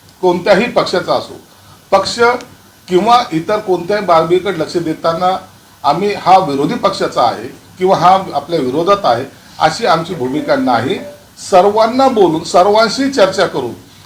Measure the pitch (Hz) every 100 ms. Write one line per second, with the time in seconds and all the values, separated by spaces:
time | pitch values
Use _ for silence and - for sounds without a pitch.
0 | - - 185 180 208 190 233 - - 180
1 | 160 127 - - - - - - _ 190
2 | 185 233 233 247 - - - _ - 180
3 | 208 240 240 160 165 214 202 175 170 208
4 | 180 165 165 180 196 165 151 180 160 156
5 | 165 165 185 190 - - - _ 139 160
6 | 202 190 170 185 156 139 151 - 196 -
7 | 160 156 117 101 120 - - - 185 160
8 | 175 190 175 143 143 165 127 143 170 202
9 | 143 117 - - - - 160 - 220 165
10 | 165 165 127 147 147 139 131 117 127 226
11 | - - - - - 185 202 214 226 254
12 | 262 220 175 156 - 180 190 214 226 -
13 | 269 - 190 196 175 160 120 95 - -